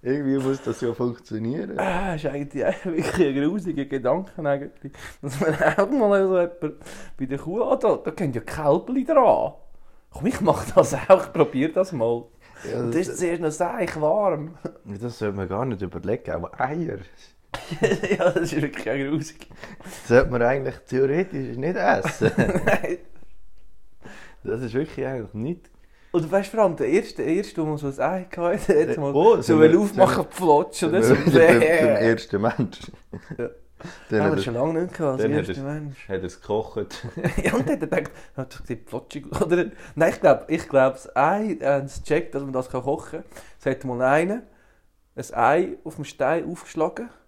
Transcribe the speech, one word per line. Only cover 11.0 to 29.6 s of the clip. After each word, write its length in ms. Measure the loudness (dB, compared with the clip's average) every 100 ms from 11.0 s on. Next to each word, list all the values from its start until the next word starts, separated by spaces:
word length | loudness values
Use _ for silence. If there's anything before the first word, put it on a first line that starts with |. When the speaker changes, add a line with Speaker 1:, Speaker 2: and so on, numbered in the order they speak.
| 6 6 6
Speaker 2:
ich 60 |
probier 380 | 0 2 2 0
das 200 | 0 -2
mal. 320 | 0 -2 -2 -6 -20 -20 -16 -8
Speaker 1:
Ja, 80 | -4
Speaker 2:
Und 80 | -2 -2
Speaker 1:
das 120 | -2
Speaker 2:
das 20 |
ist 100 | -2
zuerst 220 | -2 -2
noch 100 | -4
seich 480 | -2 -4 -2 -4 -2
warm. 540 | 0 2 2 0 -6 -12 -14
<laughs> 140 | -14 -14
Speaker 1:
Ja, 120 | -8
das 200 | -8 -4
sollte 160 | -4 -4
man 100 | -4
gar 180 | -2 -2
nicht 160 | -4
überlegen, 500 | -6 -8 -4 -6 -4
aber 280 | -8 -8 -4
Eier. 380 | -4 -2 -6 -8
Speaker 2:
<laughs> 60 | -12 -20 -20 _ _ -14 -12 -2
Ja, 500 | 0 0 0 2 2
das 200 | 2 -2
ist 80 | -2
wirklich 280 | -4 -4 -4
auch 200 | -4 -2
grusig. 360 | -4 -6 -14 -20 -18 -18 -18
Speaker 1:
Das 240 | -18 -16 4
sollte 240 | 4 4
man 100 | 2
eigentlich 340 | 2 2 -4 -10 -6
theoretisch 680 | 0 0 0 -2 -6 -8 -6
nicht 180 | -4 -2
essen. 560 | 2 2 0 0 0
Speaker 2:
<laughs> 40 | 2
Nein. 600 | 0 2 0 0 -2 -6 -10 -14 -12 -12 -12 -14 -14 -14 -16 -18 -18 -18 -20 -14
Speaker 1:
Das 180 | -8 -6
ist 120 | -4
wirklich 320 | -4 -4 -4 -6
eigentlich 280 | -6 -8
nicht 360 | -8 -6 -8 -12 -20 -20 -20 -4 -4
Speaker 2:
Und 80 | 0
weißt 200 | 0 0
du, 40 | 2
vor 60 | 2
allem 100 | 2
der 120 | 2
erste, 360 | 2 0 -6
der 100 | -2 -2
erste, 200 | -2 -4
der 80 | -4
mal 120 | -2
so 100 | -6
ein 120 | -2
Ei 280 | -2 -2 -8
gehabt 380 | -4 -2 -2 2
hat, 80 | 4
hat 0 |
Speaker 1:
Äh, 240 | 4 0
Speaker 2:
mal 140 | 0
Speaker 1:
oh, 220 | 6 6 6
Speaker 2:
so 40 |
Speaker 1:
so 180 | 6
Speaker 2:
will 120 | 8